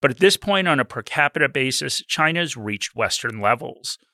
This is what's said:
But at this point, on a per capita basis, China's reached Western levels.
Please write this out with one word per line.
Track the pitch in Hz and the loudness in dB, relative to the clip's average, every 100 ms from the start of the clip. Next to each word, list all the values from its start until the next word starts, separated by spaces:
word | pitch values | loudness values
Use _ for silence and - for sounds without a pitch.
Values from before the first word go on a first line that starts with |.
But | 139 | -2
at | 127 | 4
this | 190 196 | 4 4
point, | 202 196 180 | 0 0 2
on | 143 | 0
a | 127 | 0
per | 123 | -6
capita | - - 143 170 139 | -4 0 0 2 0
basis, | 139 131 127 139 - - | 2 -2 -2 -4 -6 -4
China's | - 156 165 165 123 | 0 2 2 -4 -6
reached | 107 104 - 113 | -6 -6 -6 -2
Western | 110 - 120 110 | -2 -2 -4 0
levels. | 101 117 - - - - _ | 2 2 -2 -12 -12 -12 _